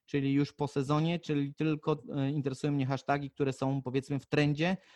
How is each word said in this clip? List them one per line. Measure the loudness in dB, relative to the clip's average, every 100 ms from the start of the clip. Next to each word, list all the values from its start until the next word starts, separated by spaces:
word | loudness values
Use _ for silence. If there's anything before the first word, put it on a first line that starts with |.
| _
czyli | -2 2
już | 2 0
po | -2 -4
sezonie, | -2 0 2 2 0
czyli | -2 -2 -2
tylko, | -2 -2 0 0 -2 -2 -2
e, | 0
interesują | 0 -2 -2 -2
mnie | 0 0
hashtagi, | -2 0 -2 -2
które | -2 -2
są, | 0 -2 -2
powiedzmy, | -2 -4 -2 -4
w | 0
trendzie, | 2 2 2 0 -2 -6